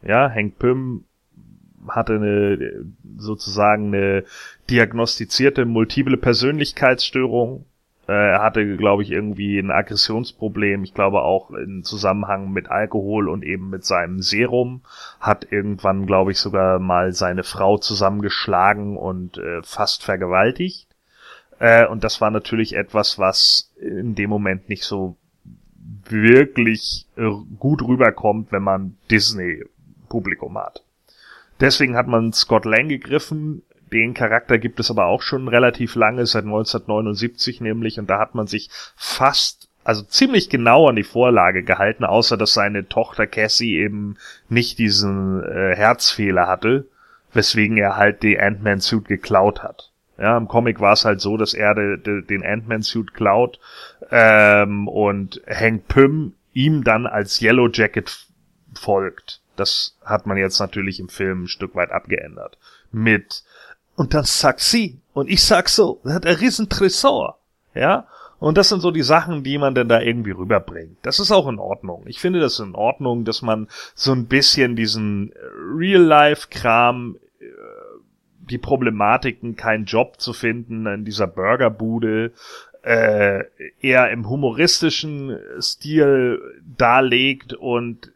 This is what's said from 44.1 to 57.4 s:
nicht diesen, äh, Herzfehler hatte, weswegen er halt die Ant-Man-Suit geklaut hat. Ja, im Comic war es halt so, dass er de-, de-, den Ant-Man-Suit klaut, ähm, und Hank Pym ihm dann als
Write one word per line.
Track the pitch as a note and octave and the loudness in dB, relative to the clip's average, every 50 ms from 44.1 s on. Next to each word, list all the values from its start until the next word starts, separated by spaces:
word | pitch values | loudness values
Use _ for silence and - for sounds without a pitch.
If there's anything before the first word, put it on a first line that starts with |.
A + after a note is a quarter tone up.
| G2+ _ - - - - _ _ | -10 _ -18 -20 -20 -20 _ _
nicht | A2+ A#2 A#2+ - - - | 0 0 0 0 -4 -2
diesen, | A#2 G#2+ G2+ - G2+ G2 G2 G2 F#2+ F#2+ F#2+ F#2+ - | -2 0 0 0 0 0 -2 -2 -2 -2 -4 -4 -4
äh, | E2 D#2+ F2 F#2+ F#2+ F2+ | -6 -4 -2 0 0 0
Herzfehler | G2 G#2 A2 B2 - - - - - G#2+ G2 F#2+ F2+ F2 | 4 4 2 2 2 0 -2 -2 0 -2 0 2 4 4
hatte, | F2+ F#2 F#2 - G#2+ B2+ C#3 C#3 _ _ _ _ _ _ _ _ _ _ | 2 2 2 2 2 2 2 0 _ _ _ _ _ _ _ _ _ _
weswegen | A2+ G#2 - - A2 G#2+ G#2+ A2 | 0 0 2 2 2 2 2 2
er | G#2+ G2+ G2 G2 | 2 0 0 -2
halt | G#2+ G2+ G#2 G2+ - G#2 | 0 0 -2 -2 0 0
die | G#2+ G2+ G2 | 0 2 2
Ant-Man-Suit | G2 G2+ G#2+ G2 G#2+ G#2+ G2+ F#2+ - - A#2+ A2 G2+ | 2 -2 -2 -2 -2 -2 0 0 -2 -2 -2 -2 -2
geklaut | - G#2 F#2 - - A2 F#2+ F#2+ G#2 - - | -2 -6 -6 -4 0 2 4 4 4 0 -2
hat. | - - - - - _ _ _ _ _ _ | -12 -14 -16 -16 -20 _ _ _ _ _ _
Ja, | - - G#2+ A#2 | -2 0 2 2
im | A#2 A2+ | 2 0
Comic | G#2 - A#2 A#2+ A#2+ A2 - | 0 0 0 2 2 -2 2
war | A2 G2+ G#2+ | 4 4 4
es | - - | 4 4
halt | A2+ G#2 F#2 | 0 0 0
so, | F#2+ G2+ G#2 | -2 -4 -2
dass | A2 G#2+ - - | -2 -2 -4 -2
er | - G#2 G#2 G#2 | 0 0 0 2
de-, | G#2+ G#2 G2+ G2 | 2 0 -2 -4
de-, | - - G#2 G#2 G2+ F2+ | -6 -4 -6 -6 -6 -4
den | - G#2 G2 F#2 | -4 -6 -4 -4
Ant-Man-Suit | - G2+ A2+ A2+ A2+ A#2 A2 G#2+ - - A2+ A2 - _ | -4 -6 -6 -4 -6 -6 -4 -4 -4 -4 -6 -6 -6 _
klaut, | - A2+ G2+ G2 A2 B2 B2 - - _ - - - - - - _ - - | -2 2 2 4 4 2 0 -2 -12 _ -20 -20 -20 -20 -20 -20 _ -12 0
ähm, | - A#2+ A2+ A2 A2 G#2+ G#2 G#2 G#2 G#2 G#2 G2+ G2+ G2+ G2+ | 4 6 8 8 8 8 8 8 8 6 4 2 0 -4 -6
und | G#2 - G#2 G#2 G2+ G2+ G2+ G2 F#2 - - - | -4 -2 0 0 0 0 -2 -6 -10 -12 -16 -12
Hank | - G2+ - A2+ A2+ A2+ G#2 - | -10 -6 0 0 0 0 -2 -4
Pym | - - C3+ C3+ C#3 D3+ D#3 D3+ E3 - _ _ _ _ | 0 6 6 6 6 6 0 -4 -6 -10 _ _ _ _
ihm | B2+ C3 D3+ D#3 D3 B2 | 0 2 2 2 2 2
dann | A2+ A2 A2 A#2+ | 2 2 2 0
als | G#2 G#2+ G#2+ G2+ G2 - A2 | -2 -4 -4 -4 -2 -4 0